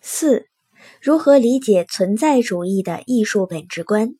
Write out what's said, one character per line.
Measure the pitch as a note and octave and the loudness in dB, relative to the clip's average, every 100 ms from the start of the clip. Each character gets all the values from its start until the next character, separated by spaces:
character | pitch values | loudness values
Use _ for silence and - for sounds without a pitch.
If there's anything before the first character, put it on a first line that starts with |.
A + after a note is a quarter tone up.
| - - | -10 -4
四、 | D#4 A#3+ - _ _ _ - _ | 0 0 -2 _ _ _ -20 _
如 | - D#4 | 0 2
何 | D#4 C#4 | 4 4
理 | A#3 C4 | 4 0
解 | C4 F#3+ | 2 0
存 | E3+ - F#3 G#3+ | 0 -4 -2 0
在 | D#4 C4+ | 2 2
主 | A3+ F3 | 0 -4
义 | F3+ G3 | -2 -4
的 | F#3 E3+ - | -4 -8 -2
艺 | B3+ G#3+ | 0 0
术 | G#3 F#3 | -2 -2
本 | D#3+ D#3 | -8 -12
质 | - | -12
观？ | E3 G#3+ A#3 D4+ | -2 -2 -2 -6